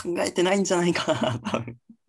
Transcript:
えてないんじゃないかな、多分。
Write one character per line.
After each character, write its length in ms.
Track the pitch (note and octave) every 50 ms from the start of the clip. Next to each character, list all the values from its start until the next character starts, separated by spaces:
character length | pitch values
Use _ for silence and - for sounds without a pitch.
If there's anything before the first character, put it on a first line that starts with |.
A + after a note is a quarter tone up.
| - F3 E3+ F#3+
え 120 | - -
て 120 | - -
な 120 | F3 F#3 G3
い 60 | G3+
ん 40 | F#3+
じ 80 | -
ゃ 40 | F#3+
な 100 | F3 F3
い 80 | F3 E3+
か 180 | - - E3
な、 260 | D#3 B2 C3 C3 A#2 A#2+
多 180 | - - - -
分。 180 | B2 A#2+ A#2+ - _ - - _ _